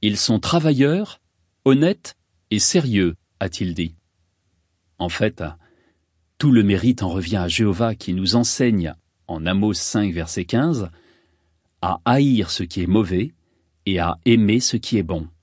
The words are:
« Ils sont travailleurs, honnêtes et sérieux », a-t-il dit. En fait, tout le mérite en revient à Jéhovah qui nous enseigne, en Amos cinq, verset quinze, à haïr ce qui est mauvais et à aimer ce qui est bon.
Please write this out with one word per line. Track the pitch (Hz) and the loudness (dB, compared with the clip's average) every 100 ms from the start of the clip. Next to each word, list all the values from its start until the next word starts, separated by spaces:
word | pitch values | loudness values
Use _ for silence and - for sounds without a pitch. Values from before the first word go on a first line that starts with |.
« | |
Ils | 104 101 | 0 0
sont | - 110 | 0 0
travailleurs, | - 170 156 139 139 170 208 - _ _ _ _ | 0 0 2 2 2 0 -4 -12 _ _ _ _
honnêtes | - 135 160 202 - - _ _ _ | 2 4 2 0 -8 -20 _ _ _
et | 107 | -2
sérieux », | - 185 139 104 90 85 _ _ | 2 0 2 2 0 -2 _ _
a-t-il | 95 - 92 82 | -8 -4 -6 -4
dit. | 85 82 _ _ _ _ _ _ _ _ _ _ | -6 -8 _ _ _ _ _ _ _ _ _ _
En | 90 | -8
fait, | - 110 - 80 78 _ _ _ _ _ _ _ _ | -2 -4 -4 -12 -12 _ _ _ _ _ _ _ _
tout | 147 | 4
le | 123 | 4
mérite | 101 98 110 123 | 4 2 2 0
en | 92 | -2
revient | 87 87 101 | -4 -4 -4
à | 87 | -2
Jéhovah | - 107 92 117 | 0 0 0 -2
qui | 113 - | -4 -6
nous | 92 95 113 | -4 0 0
enseigne, | 117 - 123 107 80 - _ _ - | 0 0 0 2 -2 -8 _ _ -14
en | 85 82 | -8 -2
Amos | 95 104 98 | 0 0 -2
cinq, | - 107 104 | -4 -2 -2
verset | 85 80 - 90 | -4 -6 -8 -4
quinze, | 120 151 147 92 - _ _ _ _ _ _ _ _ | 0 0 -2 -6 -12 _ _ _ _ _ _ _ _
à | 87 92 - | -4 -2 2
haïr | 127 143 123 92 | 4 4 2 0
ce | - | -4
qui | 87 - | -6 -4
est | 87 | 2
mauvais | 98 98 90 123 _ _ _ _ _ - | 2 2 0 -2 _ _ _ _ _ -4
et | 92 | -2
à | 85 85 - | -2 -2 2
aimer | 113 104 113 | 4 4 2
ce | - 117 | 0 -4
qui | - 113 | -2 -2
est | |
bon. | 85 90 80 _ | -2 -6 -8 _